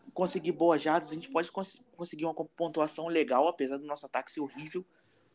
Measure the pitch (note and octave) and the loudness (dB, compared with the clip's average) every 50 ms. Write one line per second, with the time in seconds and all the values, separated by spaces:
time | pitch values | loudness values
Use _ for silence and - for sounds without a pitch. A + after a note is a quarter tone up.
0 | _ - - - F#3 F3+ - F#3 D#3 F3 D#3+ D3 E3 E3+ D#3+ C#3+ D3 D#3 D#3 F3 | _ -12 -4 -2 0 0 0 0 0 -2 2 4 6 6 6 6 4 4 2 2
1 | D#3+ - D#3 E3 - - - E3 E3+ - - G3 F#3+ - - - - _ _ - | 2 -2 -6 -10 -8 -2 -2 -2 -2 -2 -4 -6 -4 -4 -6 -8 -12 _ _ -10
2 | F3 - - D3+ D#3+ E3 D#3+ E3 D#3+ - _ - E3+ E3 D#3 D#3+ D#3 D#3 - D#3 | -8 -8 -6 -4 -4 -4 -4 -4 -8 -8 _ -4 -4 -2 0 0 0 0 -2 -4
3 | D#3+ E3+ E3+ D#3+ - B2 B2+ B2+ D3 E3+ E3+ - C#3 C3 C#3 C#3 D3 D3 D3 - | -4 0 2 2 2 4 4 6 6 4 4 0 -2 -2 -2 -4 -6 -6 -8 -8
4 | - - - C3 C3 - - D#3 D3 C#3+ B2+ C3+ D#3 D#3 - F3+ F#3 - _ _ | -8 -4 -4 -4 -4 -4 -6 -6 -6 -6 -8 -10 -12 -8 -8 -8 -8 -10 _ _
5 | _ _ _ _ _ _ | _ _ _ _ _ _